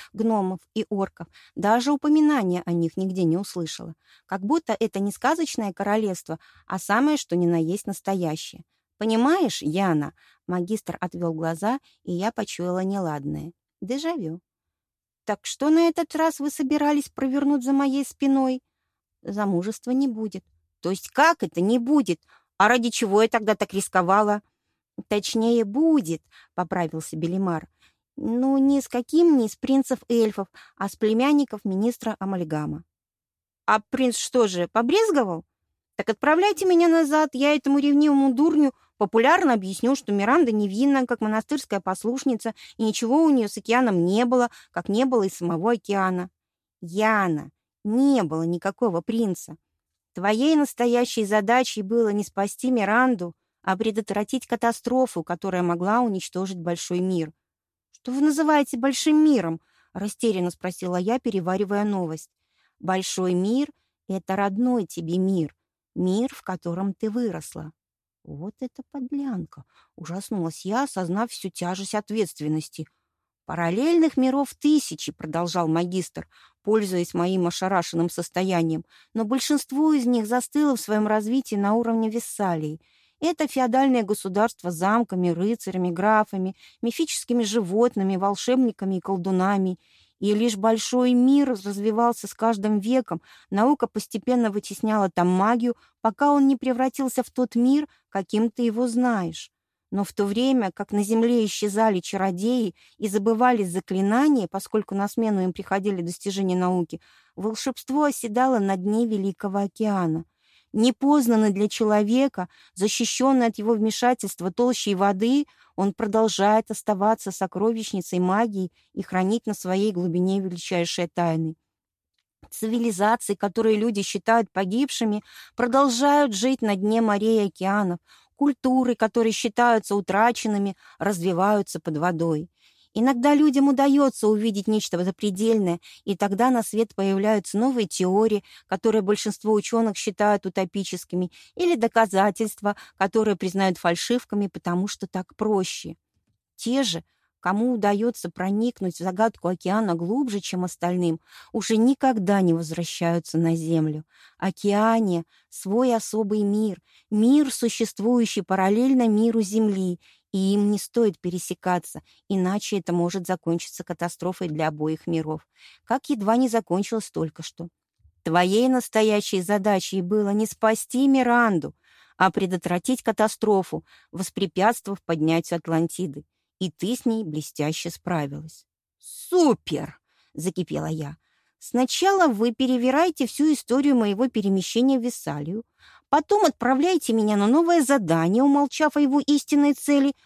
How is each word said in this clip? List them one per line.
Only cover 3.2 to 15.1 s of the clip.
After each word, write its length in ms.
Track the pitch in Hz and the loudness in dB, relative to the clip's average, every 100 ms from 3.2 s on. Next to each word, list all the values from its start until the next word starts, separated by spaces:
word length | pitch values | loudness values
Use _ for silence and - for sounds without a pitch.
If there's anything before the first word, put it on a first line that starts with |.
не 140 | 165 170 | 0 0
услышала. 580 | 202 180 160 - 170 - _ _ _ | -4 -8 -8 -10 -14 -18 _ _ _
Как 140 | 190 | -6
будто 360 | 202 320 - 214 | -2 -2 0 -2
это 200 | 226 196 | -2 -2
не 120 | 202 | -4
сказочное 640 | - 254 330 320 - 202 | -2 -2 0 -2 -4 -6
королевство, 640 | - 202 214 214 180 - 160 - _ - | -4 -2 0 -2 -4 -8 -12 -14 _ -10
а 100 | 185 | -8
самое 400 | - 214 294 302 | -2 0 2 0
что 180 | - 175 | -2 0
ни 120 | 170 | 2
на 120 | 170 | 2
есть 280 | 160 196 - | 0 -4 -6
настоящее. 760 | 185 - 190 165 160 - - - _ _ _ | -8 -4 -4 -4 -6 -10 -18 -20 _ _ _
Понимаешь, 640 | 220 220 262 370 262 - | -2 2 2 2 0 -2
Яна?» 500 | 151 175 190 156 143 - _ _ - | -4 0 0 0 -2 -10 _ _ -6
Магистр 500 | 180 175 220 - - | -4 -4 -6 -6 -8
отвел 320 | 180 175 170 | -8 -6 -6
глаза, 460 | 160 165 165 208 269 - _ | -4 -4 -4 -4 -4 -8 _
и 80 | - | -8
я 200 | 175 208 | -4 -4
почуяла 520 | - 208 - 175 180 | -6 -8 -6 -4 -2
неладное. 680 | 190 202 170 147 143 151 151 - _ _ | -4 -4 -4 -6 -8 -8 -10 -16 _ _
Дежавю. 600 | 190 269 320 339 160 170 - _ _ _ _ _ _ | -8 -6 -4 -6 -8 -10 -16 _ _ _ _ _ _